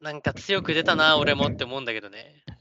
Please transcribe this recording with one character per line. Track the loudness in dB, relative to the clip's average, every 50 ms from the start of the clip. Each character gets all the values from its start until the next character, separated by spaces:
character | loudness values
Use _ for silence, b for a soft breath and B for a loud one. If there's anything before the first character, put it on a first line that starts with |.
な | -12 -10
ん | -8 -6
か | -6 -6 -6
強 | -4 -2 -2 -2 0 0
く | 0 0
出 | 0
た | 2 2 4
な、 | 6 6 6 6
俺 | 6 4 2 2
も | 2 0
っ | 0 -2
て | -4
思 | -6 -6 -6 -6
う |
ん | -6
だ | -6
け | -6 -6
ど | -8 -12
ね。 | -16 -20 -20 -20 _ _ _ -20 -20 -16